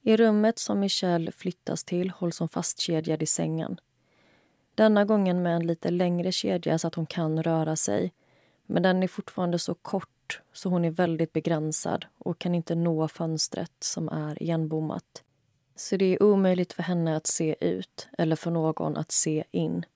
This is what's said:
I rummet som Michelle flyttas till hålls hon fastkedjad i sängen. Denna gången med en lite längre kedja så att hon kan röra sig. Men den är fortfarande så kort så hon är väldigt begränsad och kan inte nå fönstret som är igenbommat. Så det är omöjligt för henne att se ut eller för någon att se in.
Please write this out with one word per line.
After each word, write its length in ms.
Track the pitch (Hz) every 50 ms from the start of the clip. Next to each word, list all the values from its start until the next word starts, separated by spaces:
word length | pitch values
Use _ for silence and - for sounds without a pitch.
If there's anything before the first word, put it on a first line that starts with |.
| _ 214
I 80 | 220
rummet 420 | 214 233 220 214 214 214 220 226 -
som 220 | - - 208 202
Michelle 520 | 196 196 - - - 180 175 170 165 170
flyttas 520 | - - - 185 175 _ _ - 147 156 -
till 260 | - 180 175 180 190
hålls 280 | 175 - 180 170 - -
hon 100 | 170 160
fastkedjad 760 | - - 175 - - - - - 170 160 160 165 156 156
i 40 | 156
sängen. 540 | 151 - - 165 160 160 160 - - 185 - _ _ _ _ _ _ _ _ _ _ _ _ _ _ _ _ _ _ _
Denna 300 | - 220 220 214 202 208
gången 380 | 202 220 208 196 185 180 180
med 140 | 175 175 170
en 100 | 170 170
lite 240 | 165 170 - - 185
längre 420 | 175 175 185 180 175 175 180 185
kedja 460 | 175 - - 202 190 170 165 156 156 160
så 80 | -
att 80 | 165 -
hon 120 | 170 160
kan 360 | - - 170 160 156 156 160
röra 340 | 160 170 165 160 160 156 156
sig. 360 | 156 - - 104 - 185 180 _ _ _ _ _ _ _ _ _ _ _
Men 160 | - - 175
den 200 | 175 190 185 185
är 60 | 185 185
fortfarande 500 | - - - - - - 180 175 175 170
så 160 | - - 170
kort 680 | _ _ - - 190 - _ _ _ _ _ - - _ _
så 160 | _ - - 190
hon 160 | 180 175 170
är 60 | 165
väldigt 420 | 160 170 180 170 165 160 165 160
begränsad 760 | _ 160 156 165 165 156 156 156 156 - - - - - - - _ _
och 200 | - - 170 _
kan 160 | - 180 175
inte 200 | 170 165 - 170
nå 340 | 165 170 170 160 156 160 160
fönstret 640 | - - 170 160 160 156 - - - - - - _ _
som 280 | - - - 175 165 -
är 340 | - 156 151 151 151 -
igenbommat. 840 | - 165 165 160 160 156 156 156 156 151 - 175 _ _ _ - _ _ _ _ _ _ _ _ _ _ _
Så 200 | - - - 196
det 80 | 180 190
är 180 | 185 185 -
omöjligt 500 | - 208 202 196 190 185 185 180 175 _
för 100 | - -
henne 340 | 170 175 180 170 165 165 156
att 100 | 156 _
se 300 | - - - 170 156 156 _
ut 480 | 175 175 180 185 185 _ _ - - - - -
eller 180 | 170 160 165
för 140 | - - 170
någon 460 | 170 165 156 160 156 - 165 156 151
att 160 | 151 156 -
se 320 | - - - 160 151 156 - _
in. 340 | - 180 165 156 170 175 175 _ _